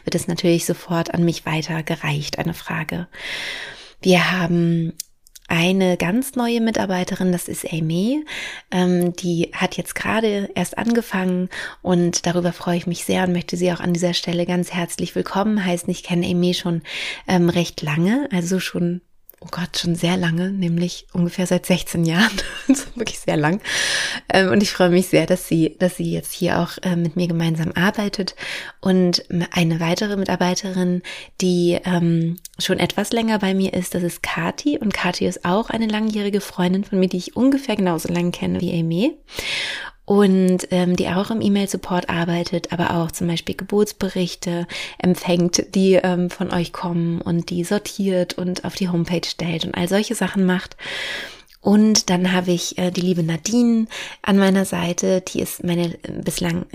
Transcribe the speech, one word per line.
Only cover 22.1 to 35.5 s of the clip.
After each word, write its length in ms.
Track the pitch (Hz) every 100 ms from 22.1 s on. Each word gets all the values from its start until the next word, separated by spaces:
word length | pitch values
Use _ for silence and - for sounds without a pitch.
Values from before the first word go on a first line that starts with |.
| 165 226
<laughs> 100 | 196 - - -
Das 180 | 269 -
ist 120 | -
wirklich 220 | 220 -
sehr 160 | - 165
lang. 240 | 151 196 - - - - - - -
Ähm, 180 | 190 190
und 140 | 202
ich 80 | 208
freue 200 | - 180
mich 160 | 175 185
sehr, 180 | - 165
dass 220 | 185 -
sie, 280 | 165 156 -
dass 180 | 180 -
sie 160 | 170
jetzt 180 | 165 -
hier 280 | - 180 175
auch, 180 | 170 -
äh, 120 | 185 170
mit 220 | 170 180
mir 100 | 175
gemeinsam 460 | 165 165 160 165 180
arbeitet. 600 | 185 220 202 - 185 - - - - -
Und 500 | 190 185 180 175 -
m-, 160 | 175 170
eine 300 | - 165 165
weitere 340 | 165 175 208 202
Mitarbeiterin, 840 | 185 180 180 180 196 185 180 180 - - - -
die, 360 | 185 175 175 170
ähm, 540 | 180 175 170 165 165 175 - -
schon 180 | - 185
etwas 320 | 175 - 208
länger 280 | 233 226 214
bei 160 | 190 190
mir 180 | 190
ist, 220 | 180 180 180
das 80 |
ist 200 | 175 -
Kati. 540 | - - 170 - 294 294
Und 160 | 214
Kati 320 | - 190 - 185
ist 180 | 180
auch 260 | 180